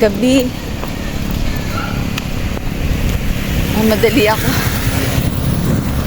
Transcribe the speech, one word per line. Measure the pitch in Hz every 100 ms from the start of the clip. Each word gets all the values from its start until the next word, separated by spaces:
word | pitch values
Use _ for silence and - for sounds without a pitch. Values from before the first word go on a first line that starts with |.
gabi. | 220 202 247 269 247 - - - - - - - - - - - - - - - - - - - - - - - - - - - - - - - - 208
Ang | 220
madali | 208 220 - 208
ako. | 214 - - - - - - 269 - - - - - - - - -